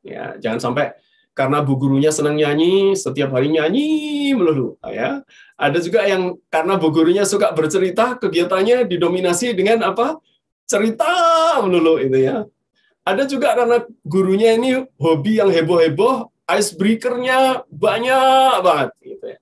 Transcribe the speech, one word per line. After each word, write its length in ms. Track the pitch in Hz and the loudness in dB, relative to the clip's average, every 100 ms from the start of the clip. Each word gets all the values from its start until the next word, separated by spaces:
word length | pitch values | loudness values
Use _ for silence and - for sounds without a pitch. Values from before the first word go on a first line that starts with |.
Ya, 300 | - - - - | -16 -14 -14 -10
jangan 220 | 113 117 | -8 -6
sampai 260 | - 131 143 - _ _ _ | -4 -4 -6 -8 _ _ _
karena 240 | - 135 147 | -6 -2 -2
bu 160 | 139 | -2
gurunya 360 | 131 135 135 151 | -2 0 2 0
senang 240 | 151 147 151 | 0 -2 0
nyanyi, 560 | 147 147 170 190 196 | 0 2 2 2 2
setiap 400 | 196 147 139 135 | 0 -4 -4 -2
hari 160 | 135 139 | 0 0
nyanyi 800 | 156 156 233 302 311 302 285 277 | 0 0 0 0 -2 -4 -4 0
melulu, 440 | 262 170 143 117 - - | 2 2 0 -4 -8 -12
ya. 320 | 107 117 277 - - - | -6 -6 -6 -12 -20 -20
Ada 240 | - 147 165 | -4 -2 -2
juga 240 | 170 214 196 | -2 -2 0
yang 320 | 190 180 180 _ | 0 -2 -8 _
karena 320 | 160 170 196 | -2 0 0
bu 120 | 156 | 2
gurunya 320 | 156 160 190 196 | 2 2 2 0
suka 240 | 202 170 | 0 0
bercerita, 640 | 156 156 180 185 185 247 247 | 0 -2 -2 -2 0 -2 -2
kegiatannya 680 | 190 165 175 185 208 247 214 | -4 -2 0 0 2 0 0
didominasi 640 | 175 170 180 180 170 240 | -2 -2 0 -2 -2 -2
dengan 320 | 190 196 226 | -2 0 0
apa? 360 | 190 190 262 320 _ _ _ _ - | 0 -2 -4 -4 _ _ _ _ -6
Cerita 440 | 208 220 220 302 359 330 320 330 285 | -2 -2 -2 -2 2 2 2 2 0
melulu 360 | 196 170 160 160 | 0 2 2 2
itu 240 | 135 131 | 2 0
ya. 240 | 131 135 104 _ _ _ _ _ | 0 -2 -8 _ _ _ _ _
Ada 240 | 180 202 277 | -4 -2 -2
juga 280 | 277 285 | 0 0
karena 280 | 226 233 240 233 - | 2 2 0 -2 -16
gurunya 520 | - 185 185 196 226 | -4 0 2 2 2
ini 280 | 226 262 262 254 | 2 2 -2 -4
hobi 440 | _ 160 160 202 220 | _ 0 0 0 2
yang 120 | 196 | 2
heboh-heboh, 800 | 165 160 170 165 143 226 247 - _ | 2 2 2 2 2 0 0 -6 _
icebreaker-nya 1200 | - 190 202 160 202 226 247 240 254 262 262 262 - | -2 -2 -2 -2 0 0 -2 -4 0 2 2 0 -8
banyak 840 | 147 208 214 254 262 262 262 262 285 | -4 -2 0 0 2 4 6 4 4
banget 280 | 180 151 135 _ | 2 2 -2 _
gitu 240 | - - | -18 -16
ya. 120 | - - | -16 -16